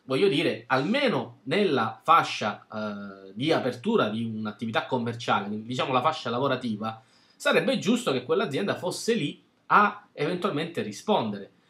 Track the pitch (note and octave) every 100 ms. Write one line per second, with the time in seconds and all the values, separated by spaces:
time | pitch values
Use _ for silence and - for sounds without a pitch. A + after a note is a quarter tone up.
0 | - C3+ G3 C#3+ - G#2+ - C3+ D#3+ C4+
1 | C4 C#3+ A2+ - - F3+ F#3+ C3 A2+ -
2 | - E3 - - G#2+ G2+ - A2 G#2+ G2+
3 | G2+ G2 F#2+ G2+ D3 C#3 A#2+ A2+ G3+ A3
4 | G#2+ A2 A2+ G#2+ G#2+ - A2+ C3+ - C3
5 | A#2 A#2 - G#2 G2+ G#2+ A2 B2+ D#3 B2+
6 | D3+ D#3 B2 A#2+ C3+ B2 B2 G#2 A2 A2
7 | _ _ _ - C#4 F#3 F#3+ A3+ D3 A#3+
8 | - C3 C3 F3 G#3 C#3 G3+ - F3+ -
9 | - A#3 D#3+ - _ _ - F#3 G#3 -
10 | - - D3 F3+ G3 D3 E3 - G#2 -
11 | - F#3+ A2 G2+ G2 _